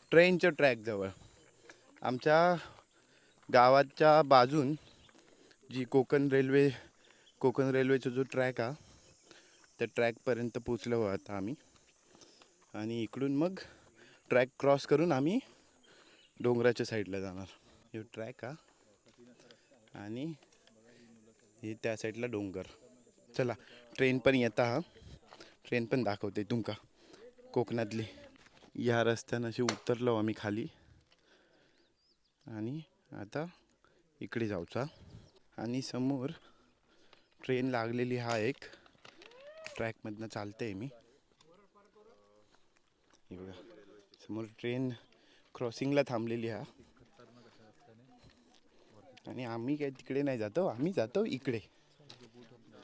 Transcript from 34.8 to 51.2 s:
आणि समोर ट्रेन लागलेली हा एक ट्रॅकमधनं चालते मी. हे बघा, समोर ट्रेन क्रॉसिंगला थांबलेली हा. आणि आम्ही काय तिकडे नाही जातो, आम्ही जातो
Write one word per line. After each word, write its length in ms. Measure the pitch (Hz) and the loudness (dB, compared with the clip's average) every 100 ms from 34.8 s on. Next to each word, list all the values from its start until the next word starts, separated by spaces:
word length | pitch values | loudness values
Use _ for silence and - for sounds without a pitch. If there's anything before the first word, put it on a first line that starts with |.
| 143 - - - - _ _ - | -8 -10 -20 -20 -20 _ _ -10
आणि 240 | 120 127 | -6 -6
समोर 480 | 127 123 131 139 135 170 - _ _ _ _ _ _ - _ _ | -6 -6 -4 -4 -6 -10 -20 _ _ _ _ _ _ -20 _ _
ट्रेन 260 | - 127 131 | -4 -2 0
लागलेली 480 | 120 113 120 123 123 | -2 -2 -2 -2 -2
हा 200 | 117 117 | -2 0
एक 180 | 110 - - - - _ - - - 494 571 622 640 587 | -2 -4 -10 -20 -20 _ -20 -20 -20 -20 -20 -18 -14 -8
ट्रॅकमधनं 500 | 113 - 113 104 110 | -8 -8 -12 -12 -10
चालते 460 | 113 104 101 120 | -10 -10 -8 -8
मी. 160 | 95 135 - _ _ _ _ _ 202 202 208 202 214 214 - 202 104 104 _ _ _ _ _ _ _ - | -8 -12 -14 _ _ _ _ _ -20 _ _ _ _ -20 -20 _ _ _ _ _ _ _ _ _ _ -18
हे 80 | 90 | -16
बघा, 140 | 95 92 - - - - _ - - | -14 -16 -20 -20 -20 -20 _ -20 -12
समोर 180 | 107 113 110 | -10 -10 -8
ट्रेन 300 | 120 123 131 117 - _ _ _ _ - | -6 -4 -4 -8 -16 _ _ _ _ -8
क्रॉसिंगला 460 | 120 - 135 143 135 | -8 -4 0 2 2
थांबलेली 400 | 120 113 117 113 | -2 -4 -4 -6
हा. 140 | 104 147 - - _ - - 120 120 120 - 110 _ - 113 131 - - _ _ _ _ _ - 107 - - 123 | -8 -12 -18 -20 _ -20 -20 -20 -20 -20 -20 -20 _ -20 -20 -20 -20 -20 _ _ _ _ _ -20 -20 -20 -20 -14
आणि 180 | 110 123 | -10 -8
आम्ही 300 | 117 120 147 | -6 -6 -4
काय 140 | 143 | -6
तिकडे 320 | 131 - 135 | -8 -6 -2
नाही 160 | 143 127 | -2 -2
जातो, 300 | 107 160 185 | -2 0 -2
आम्ही 260 | 113 165 | 0 -2
जातो 320 | 185 110 190 | -2 -2 -2